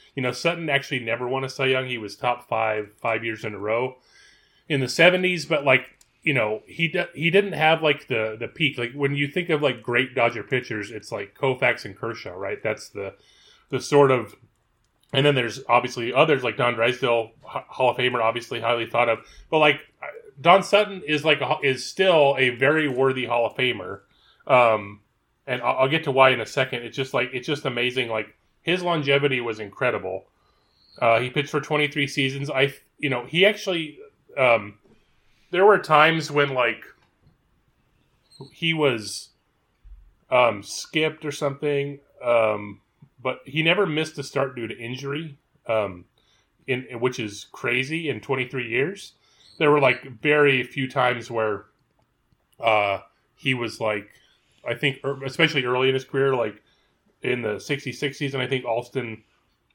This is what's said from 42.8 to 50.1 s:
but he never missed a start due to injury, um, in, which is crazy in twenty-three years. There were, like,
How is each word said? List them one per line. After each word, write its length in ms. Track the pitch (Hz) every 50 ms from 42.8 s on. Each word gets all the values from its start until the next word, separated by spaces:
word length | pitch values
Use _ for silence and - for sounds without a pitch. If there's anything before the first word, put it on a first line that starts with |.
| _ _ _ _ - _ _ _ 120
but 180 | 127 123 - -
he 180 | - 131 156 156
never 240 | 165 175 202 202
missed 320 | 170 151 151 156 151 - -
a 40 | 139
start 340 | - - 139 135 131 131
due 100 | 123 117
to 120 | 107 110 110
injury, 600 | 117 117 127 127 139 139 139 151 165 156 135 - _ _ _ _ _
um, 380 | - 113 110 104 98 90 90 92 _ _ _ _ _ _ _ _ _ _ _ _
in, 200 | - 127 123 127 - 123 117
which 200 | 120 123 127 -
is 280 | 113 104 98 - - - -
crazy 560 | - - 120 120 127 131 135 156 165 165 151
in 120 | 123 110
twenty-three 480 | - - 135 127 127 127 - 131 120 113
years. 440 | 113 123 135 170 202 - - - - _ _ _ _ _ _ - - _
There 120 | - 147
were, 100 | 147 147
like, 400 | 139 131 127 - - 131